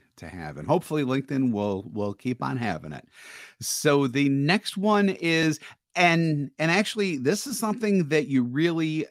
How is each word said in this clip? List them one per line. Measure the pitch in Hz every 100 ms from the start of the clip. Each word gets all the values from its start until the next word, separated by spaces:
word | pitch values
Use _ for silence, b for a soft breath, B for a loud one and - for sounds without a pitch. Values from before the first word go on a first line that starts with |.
| _ _
to | 78
have. | 85 76 73
And | 78
hopefully | 170 - 156
LinkedIn | 131 135 139 135 131
will, | 104 104 95 120
will | 107 101
keep | 104 123 123
on | 135 131
having | 113 80 78
it. | 71 - B B B B B
So | - - 151 143 135
the | 135 143
next | 139 147 208 - 196
one | 208 208 196
is, | - 165 160 160 156 B B _ 175
and, | 175 170 165 147 139 -
and | 160
actually, | 180 214 220 196 143
this | 127 208 277
is | 208
something | 220 226 214 190 147
that | 151 135
you | 135
really | 123 135 170 165 160 156 -